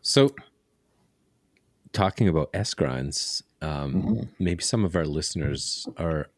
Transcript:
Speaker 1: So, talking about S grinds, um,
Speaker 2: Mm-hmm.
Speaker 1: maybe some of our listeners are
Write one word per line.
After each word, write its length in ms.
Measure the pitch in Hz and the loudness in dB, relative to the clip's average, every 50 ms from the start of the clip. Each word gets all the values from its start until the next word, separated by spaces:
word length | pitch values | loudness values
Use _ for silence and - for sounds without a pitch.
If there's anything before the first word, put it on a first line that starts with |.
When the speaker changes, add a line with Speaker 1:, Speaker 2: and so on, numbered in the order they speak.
Speaker 1:
So, 340 | _ - - 139 139 143 - - - - _ _ _ _ _ _ _ _ _ _ _ _ _ _ _ _ _ _ _ _ _ _ _ _ _ _ _ - | _ 2 4 6 4 4 2 -4 -20 -20 _ _ _ _ _ _ _ _ _ _ _ _ _ _ _ _ _ _ _ _ _ _ _ _ _ _ _ -6
talking 360 | - - 98 95 - - 117 95 | 0 2 2 2 4 4 4 4
about 200 | 82 80 73 - - | 4 4 2 0 -2
S 200 | 98 101 - - | -4 -4 -4 0
grinds, 680 | - 82 67 64 64 65 71 76 - - - - - - _ _ _ | 0 0 0 0 -2 -4 -4 -4 -6 -6 -4 -6 -6 -8 _ _ _
um, 320 | 80 78 76 71 71 71 67 | -6 -4 -4 -4 -4 -2 -2
Speaker 2:
Mm-hmm. 260 | 92 - - 107 110 - - - _ | 0 0 0 -2 -2 -2 -8 -4 _
Speaker 1:
maybe 240 | 92 87 87 85 | 0 0 0 0
some 220 | - - - 117 104 | -2 0 2 2 2
of 120 | 90 80 | 2 2
our 80 | 87 80 | 0 0
listeners 840 | 76 73 78 78 - - 87 76 71 71 69 - - - - - - - - | 0 -2 -2 -2 -4 -4 -2 -2 -2 -2 -2 -4 -6 -8 -8 -10 -12 -8 -4
are 320 | 87 82 80 76 71 - _ | -2 -2 -2 -2 -4 -6 _